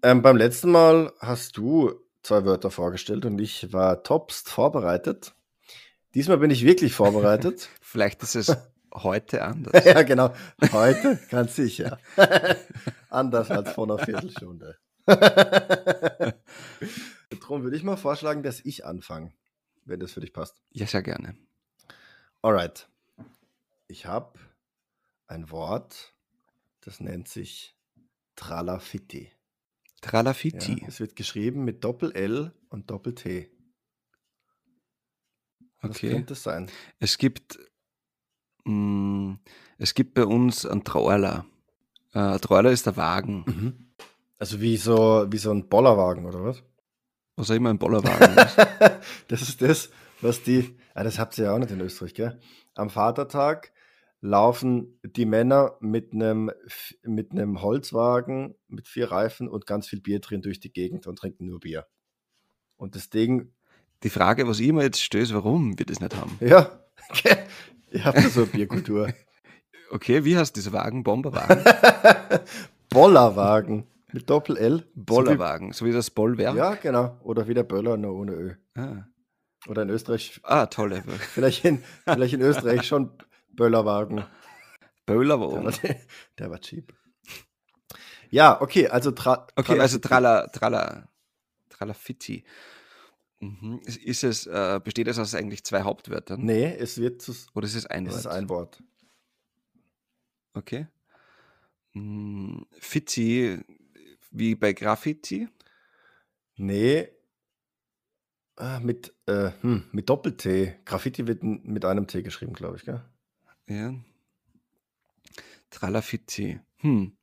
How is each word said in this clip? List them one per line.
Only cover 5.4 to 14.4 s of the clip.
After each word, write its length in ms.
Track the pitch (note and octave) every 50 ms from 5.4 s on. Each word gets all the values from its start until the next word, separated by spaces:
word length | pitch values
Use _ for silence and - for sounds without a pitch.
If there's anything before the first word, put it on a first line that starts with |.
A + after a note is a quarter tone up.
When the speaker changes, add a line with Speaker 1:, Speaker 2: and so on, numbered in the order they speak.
| _ _ _ _ _ - - - - _ _ _ _ _ _
Speaker 1:
Diesmal 220 | C3 C#3+ E3+ F#3+ C#3
bin 120 | D3 D#3
ich 120 | C#3+ B2 A#2
wirklich 280 | C#3 F#3 F3+ D#3+ A#2+
vorbereitet. 800 | - - G#2+ G2+ G#2 G#2 G#2 G#2 G#2+ G#2+ - - F3+ - - - -
Speaker 2:
<laughs> 60 | _
Vielleicht 420 | _ - - A#2+ G#2 G2+ - _
ist 120 | - - -
es 180 | A#2+ G#2 - D3+ B2+ - _ _ _ _ _
heute 500 | - - - F#2+ F#2+ G#2+ - - - - -
anders. 380 | F2+ A2+ E3 - - - F3 -
Speaker 1:
<laughs> 20 |
Ja, 160 | F#3 E3 D3+
genau. 320 | D#3 B2 C3+ B2 B2+ B2 - - - - _ _ - -
Heute 460 | - G#2+ A2 B2+ C3 - - C#4 B3+ - - -
ganz 260 | - B2 A#2+ A#2 -
sicher. 420 | - C#3 A2+ - - - C3 C3 - _ - -
<laughs> 220 | - G3 - F3+ F3+ - F3+ - - - _ - - - - - _ _ _
Anders 420 | - B2 C3+ C3 A#2+ A#2 A2 -
als 220 | - G2+ G#2 -
vor 140 | - - A2+
einer 120 | G#2+ G#2 G#2+
Viertelstunde. 800 | D3 - G#2+ F#2+ - - - -